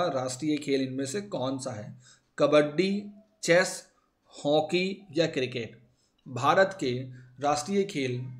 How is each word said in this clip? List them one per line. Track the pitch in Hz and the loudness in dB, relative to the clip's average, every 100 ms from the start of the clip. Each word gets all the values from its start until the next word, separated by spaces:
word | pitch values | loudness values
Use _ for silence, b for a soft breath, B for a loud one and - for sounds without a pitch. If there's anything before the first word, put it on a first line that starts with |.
| 175 131 | 0 -2
राष्ट्रीय | 127 127 156 147 | -4 -4 -2 -2
खेल | 143 135 | 0 0
इनमें | 131 131 131 | 0 -4 -4
से | 208 | -6
कौन | 202 147 131 135 | -6 -4 -4 -4
सा | 127 | -8
है? | 107 - - b b _ - | -10 -12 -16 b b _ 2
कबड्डी, | 143 147 147 156 190 202 - - _ - | 6 6 4 2 0 0 -6 -18 _ -8
चेस, | - 170 190 - - _ _ _ _ | 4 4 4 -4 -14 _ _ _ _
हॉकी | - 143 151 151 180 185 196 - 143 | -6 2 2 4 0 0 -4 -6 0
या | 160 | 0
क्रिकेट? | 147 123 127 107 - _ _ _ _ 147 | 0 -4 -4 -10 -14 _ _ _ _ -10
भारत | 123 143 180 190 - | 0 4 4 4 2
के | 131 123 - B B - | -2 -2 -6 B B -4
राष्ट्रीय | 143 - - 196 | 0 0 0 0
खेल | - 143 127 123 127 | 0 -2 -2 -2 -6